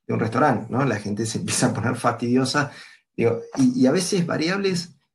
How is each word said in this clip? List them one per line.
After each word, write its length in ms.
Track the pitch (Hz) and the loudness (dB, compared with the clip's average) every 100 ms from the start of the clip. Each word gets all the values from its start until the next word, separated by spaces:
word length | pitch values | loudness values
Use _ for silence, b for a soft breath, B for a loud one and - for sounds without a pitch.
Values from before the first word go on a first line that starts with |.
| - | -6
de 80 | |
un 60 | 113 | -2
restaurante, 480 | 113 117 151 107 107 | -2 2 2 2 -2
¿no? 120 | 117 139 | -2 0
La 100 | 101 | -2
gente 300 | 104 104 113 | -4 -4 -4
se 120 | - | -4
empieza 280 | - - 120 | -4 0 0
a 80 | |
poner 220 | 101 110 123 | 0 -4 -2
fastidiosa, 760 | 120 117 120 127 131 147 139 B B B _ | -2 -2 0 2 2 0 -2 B B B _
digo, 260 | - 117 117 - - | 0 0 0 -4 2
y, 260 | 127 - | 2 4
y 40 | - | 4
a 60 | |
veces 320 | 185 180 190 | 4 2 0
variables, 680 | - 131 165 196 196 175 - - _ | 0 0 0 0 0 -2 -6 -14 _